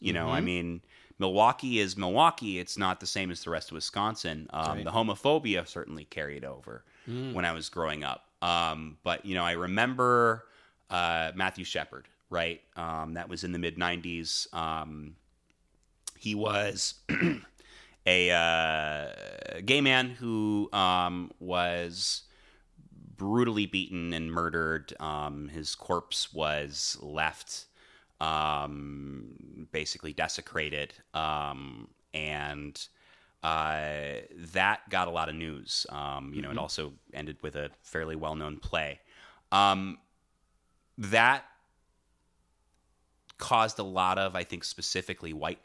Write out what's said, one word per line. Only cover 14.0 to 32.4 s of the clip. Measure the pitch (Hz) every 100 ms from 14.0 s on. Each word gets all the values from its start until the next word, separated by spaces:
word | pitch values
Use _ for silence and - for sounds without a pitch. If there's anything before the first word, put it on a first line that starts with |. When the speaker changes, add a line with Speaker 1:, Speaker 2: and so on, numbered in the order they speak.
| 87 85 82 - -
Speaker 1:
Um, | 85 80 80 78 76 76 80 _ _ _ _ _ _ _ _ - -
he | 107 104
was | 107 101 104 95 - - - - 175 131 -
<clears throat> | _ - - - _ -
a, | 90 90
uh, | 87 82 82 80 78 76 76 73 - 50 - - 85 101
gay | 139
man | 139 127 127
who, | 120 120 110 107 104 104
um, | 101 92 90 90 90 87 -
was | 90 90 87 87 87 87 - - - - - _ _ - - - - -
brutally | 98 113 120 107 95
beaten | 95 92 90 85
and | 82 80
murdered. | 82 85 82 80 80 - -
Um, | 78 76 73 71 73
his | 78 78 -
corpse | - - - - -
was | 80 76 76 73 71 - -
left, | 73 76 78 - - - - _ - - _ _
um, | 78 78 76 73 71 73 71 71 69 69 53 - 67 73 78
basically | 78 78 - 78
desecrated. | 73 78 - - - 76 73 71 - _
Um, | 80 78 76 73 69 69 57 57 _ _
and, | 78 76 73